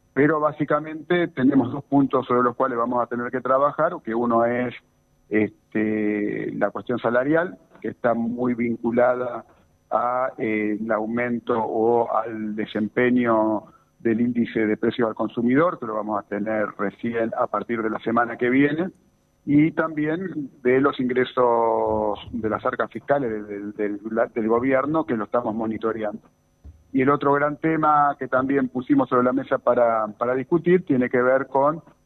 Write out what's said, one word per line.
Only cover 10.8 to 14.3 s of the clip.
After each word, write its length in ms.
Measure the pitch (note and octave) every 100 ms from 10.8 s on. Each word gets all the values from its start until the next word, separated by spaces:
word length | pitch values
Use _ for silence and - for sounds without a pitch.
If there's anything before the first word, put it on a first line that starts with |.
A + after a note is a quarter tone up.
el 100 | A2
aumento 720 | G#2+ A2 A#2 B2 A#2+ - A#2+
o 500 | A2 A2 A2+ A#2+ A#2
al 440 | G#2+ A#2 A2 G#2+ G#2+
desempeño 1080 | G2+ G#2+ G#2+ - B2 B2 A#2+ A2+ A2 G#2+ - - _ _
del 200 | A#2 A2+
índice 460 | A#2+